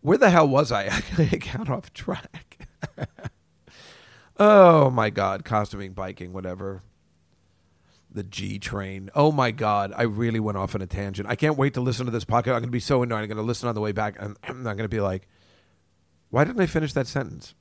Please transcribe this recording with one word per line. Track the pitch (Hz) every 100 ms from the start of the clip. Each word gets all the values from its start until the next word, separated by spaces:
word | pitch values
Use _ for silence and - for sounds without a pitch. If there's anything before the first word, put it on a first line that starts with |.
Where | 143 196
the | 240
hell | 175 151
was | 131 147
I? | 113 98
<laughs> | - - -
I | 156 175 -
got | - 202
off | 127 -
track. | - - 180 - - - - - _ - -
<laughs> | 151 - - _ _ _ _ - - - - - _ -
Oh, | 208 208 180 160 139
my | 127 107
God. | 104 98 95
Costuming, | - 110 104 101 98
biking, | 92 95 95 90
whatever. | 92 95 92 98 95 - _ _ _ _ _ _ _ _ _ _ _ _
The | -
G | 95 95 98 98
train. | - 104 95 95 98
Oh, | - 151
my | 147 127
God. | 110 110 104 98 101
I |
really | 120 104 117 113
went | 107 98
off | 95 107
on |
a | 92
tangent. | - 101 98 104
I | 117
can't | 151 147
wait | 139
to | 131
listen | 123 117 123
to |
this | 113
podcast. | - 113 120
I'm | 123
gonna | 117
be | 120
so | - 135
annoyed. | 123 110
I'm | 107
gonna | 107
listen | 110 120 120
on | 107
the |
way | 107
back, | 101 107 -
and | 104 104
<clears throat> | -
I'm | 127
gonna | 123 101 110
be | 110
like, | 101 95 _ _ _ _ _ _ _ _ _ _ _
"Why | 117 151
didn't | 247
I | 175
finish | 160 151
that | 143 131
sentence?" | 151 110 82 - _